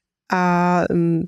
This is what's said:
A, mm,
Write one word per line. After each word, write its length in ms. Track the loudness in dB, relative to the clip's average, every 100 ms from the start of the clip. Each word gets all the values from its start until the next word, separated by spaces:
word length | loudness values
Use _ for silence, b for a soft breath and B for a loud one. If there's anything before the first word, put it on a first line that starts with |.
| _ _ -6
A, 500 | -2 0 2 2 0 0
mm, 320 | 0 0 -2